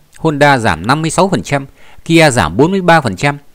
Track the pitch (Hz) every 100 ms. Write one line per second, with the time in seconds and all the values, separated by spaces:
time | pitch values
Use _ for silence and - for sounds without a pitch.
0 | _ - 160 143 143 135 110 80 98 151
1 | 160 - 190 147 - 139 139 _ - -
2 | - 165 156 117 80 92 160 196 180 165
3 | 123 90 143 143 -